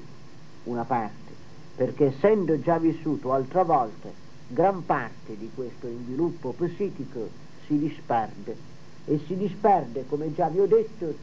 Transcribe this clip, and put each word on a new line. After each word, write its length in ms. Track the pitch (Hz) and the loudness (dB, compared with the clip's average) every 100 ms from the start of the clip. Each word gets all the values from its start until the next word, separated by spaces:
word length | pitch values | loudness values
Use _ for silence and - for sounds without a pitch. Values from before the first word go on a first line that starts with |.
| - - - - - - | -10 -12 -14 -14 -14 -12
una 220 | 113 120 - | -6 -4 0
parte? 420 | 123 104 - - - - - - - | 0 -2 -8 -12 -12 -12 -12 -12 -2
Perché 320 | 127 - 139 | -2 4 2
essendo 520 | 135 202 214 165 151 | 6 6 6 4 2
già 180 | 165 165 | 4 4
vissuto 540 | 165 143 156 131 127 | 4 2 -2 -2 2
altre 320 | 135 135 185 | 2 2 2
volte, 500 | 170 147 110 - 104 - - - - | 6 4 2 -4 -12 -12 -12 -12 -6
gran 380 | 127 190 185 147 | 4 4 4 0
parte 520 | 151 113 - - 104 | 0 0 -8 -10 -10
di 120 | 110 | -8
questo 340 | 131 123 - 123 | -8 -8 -8 -8
inviluppo 640 | 120 123 131 170 - - | -8 -6 0 0 0 -6
psichico 800 | - 175 - 196 - 131 123 98 - - - - | -2 -4 -2 -4 -4 -8 -6 -8 -8 -14 -12 0
si 100 | 147 | 2
disperde, 800 | 151 - - 117 107 98 101 107 - - - - - | 2 -4 0 0 0 -6 -10 -10 -10 -12 -12 -12 0
e 160 | 147 - | 0 0
si 120 | 185 | -2
disperde, 680 | 208 - 214 180 123 131 123 | -2 4 6 6 4 -6 -4
come 260 | 147 156 | -2 -2
già 160 | 151 160 | 0 2
vi 100 | 180 | 4
ho 80 | 190 | 6
detto, 480 | 226 220 - 165 143 | 6 4 -4 -6 -4